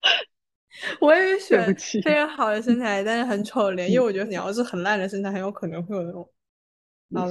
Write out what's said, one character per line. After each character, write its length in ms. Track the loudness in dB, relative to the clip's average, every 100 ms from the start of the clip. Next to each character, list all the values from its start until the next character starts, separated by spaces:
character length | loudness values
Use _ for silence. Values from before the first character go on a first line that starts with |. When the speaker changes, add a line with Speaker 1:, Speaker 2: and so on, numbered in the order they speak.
Speaker 1:
<laughs> 1000 | 2 2 -2 _ _ _ _ -12 -10 2
我 120 | 6
也 240 | 6 6 0
选 260 | 4 4 4
Speaker 2:
对 80 |
不 40 | 0
起。 200 | -2 -2
Speaker 1:
非 120 | 2
常 140 | 2 2
好 220 | 0 0
的 120 | 0
身 160 | 0 0
材， 240 | 0 -2
但 160 | 0 0
是 60 |
很 180 | 0 -2
丑 220 | -2 0
的 80 | 0
脸， 160 | 0 2
Speaker 2:
嗯。 20 |
Speaker 1:
因 100 | 2
为 40 | 2
我 60 |
觉 60 | 0
得 60 |
你 100 | -4
要 180 | -4 -4
是 100 | -4
很 180 | -4 -2
烂 160 | -2 0
的 100 | -2
身 140 | -4
材， 80 | -6
很 80 | -4
有 100 | -6
可 160 | -6 -8
能 160 | -8
会 120 | -6 -6
有 60 |
那 100 | -6
种， 160 | -10 -16 _ _ _ _ _ _ _ _
Speaker 2:
你 120 | -6 -4